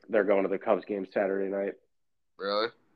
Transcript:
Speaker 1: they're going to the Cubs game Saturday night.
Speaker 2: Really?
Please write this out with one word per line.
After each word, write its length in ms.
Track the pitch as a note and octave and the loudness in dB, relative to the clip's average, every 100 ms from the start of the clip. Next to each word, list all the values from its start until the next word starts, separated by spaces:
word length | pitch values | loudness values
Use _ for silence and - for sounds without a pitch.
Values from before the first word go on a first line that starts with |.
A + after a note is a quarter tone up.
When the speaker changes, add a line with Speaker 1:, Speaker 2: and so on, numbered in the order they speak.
| - | -2
Speaker 1:
they're 140 | A2 | 0
going 180 | G2 G2 | 4 2
to 80 | F#2+ | 2
the 80 | G2 | -2
Cubs 260 | - F#2+ | 0 0
game 220 | - G2+ F#2 | 0 -6 -4
Saturday 400 | A2+ G2 G2 G2 | -2 0 0 -2
night. 220 | G2 G2+ - _ _ _ _ _ - | -2 -4 -6 _ _ _ _ _ -8
Speaker 2:
Really? 320 | G2 G#2 A#2 - _ | -4 -2 -2 -6 _